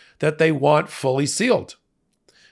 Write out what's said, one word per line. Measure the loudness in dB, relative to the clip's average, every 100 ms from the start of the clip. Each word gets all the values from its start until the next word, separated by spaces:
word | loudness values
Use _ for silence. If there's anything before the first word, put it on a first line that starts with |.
| _ -6
that | -4 2
they | 0
want | 2 2 2 0
fully | -4 -2 0 -2
sealed. | -2 0 0 -4 -18 _ _ _ _ _ _ _